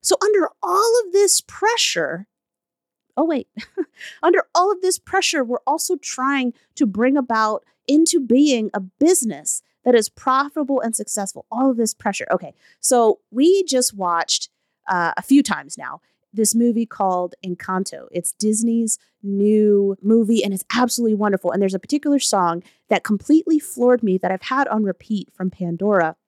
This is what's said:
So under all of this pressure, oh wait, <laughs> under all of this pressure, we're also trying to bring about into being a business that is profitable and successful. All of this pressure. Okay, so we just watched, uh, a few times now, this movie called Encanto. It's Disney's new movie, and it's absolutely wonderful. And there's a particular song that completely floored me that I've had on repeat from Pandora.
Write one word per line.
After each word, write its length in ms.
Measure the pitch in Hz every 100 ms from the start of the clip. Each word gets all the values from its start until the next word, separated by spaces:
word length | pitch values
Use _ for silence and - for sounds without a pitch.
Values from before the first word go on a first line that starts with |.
So 140 | - 392
under 280 | 403 415 320 _
all 400 | 349 381 453 480
of 80 | 403
this 280 | 381 403 -
pressure, 880 | - - 427 480 - 175 143 165 202 _ _ _ _ _ _ _ _ -
oh 80 |
wait, 240 | 320 285 - - - - 320
<laughs> 360 | _ - -
under 220 | 320 320 -
all 160 | 330 370
of 100 | 370
this 180 | 370 359
pressure, 420 | - 262 - 320
we're 160 | 240 240 -
also 300 | 320 - 349
trying 560 | - - 262 277 247 - _ -
to 100 | 254
bring 300 | 190 254 285
about 480 | 247 220 214 214 _ _ -
into 320 | 294 330 349
being 500 | 247 247 294 240 220
a 80 | -
business 840 | 185 _ 311 359 226 147 151 - _ _
that 120 | - 240
is 120 | 214
profitable 720 | - - 262 285 320 269 269
and 140 | 226
successful. 520 | 226 208 - 196 - -
All 200 | 226 269
of 60 | 233
this 180 | 220
pressure. 320 | - 214 196 -
Okay, 240 | 185 151 _ _ _
so 400 | - 247 220 - _
we 320 | 220 311 392
just 300 | 359 262 247
watched, 560 | 202 180 170 - - - _ _ _ -
uh, 240 | 180 170 -
a 60 |
few 200 | - 277
times 340 | 277 147 143 -
now, 240 | 131 143 _ _ _
this 200 | 208 214
movie 300 | 226 240 226
called 500 | 226 - 196 180 180 -
Encanto. 640 | 185 175 - 185 190 143 -
It's 220 | 175 170
Disney's 680 | - 214 214 233 226 226 - _ _
new 720 | 202 196 208 214 208 202 196 196
movie, 400 | 196 226 214 226
and 100 | 202
it's 120 | 190 -
absolutely 400 | 240 247 247 226
wonderful. 380 | 208 208 190 -
And 100 | 196
there's 120 | 190
a 40 | 185
particular 400 | - 294 294 285
song 440 | - 202 175 170 - _ _
that 160 | 202
completely 540 | - 208 - 311 320 311
floored 440 | - - 240 247
me 160 | 220 185
that 120 | 185
I've 100 | 190
had 240 | - 254 -
on 140 | 214
repeat 460 | 202 180 - 208 -
from 180 | _ 185
Pandora. 680 | - 175 170 202 196 160 -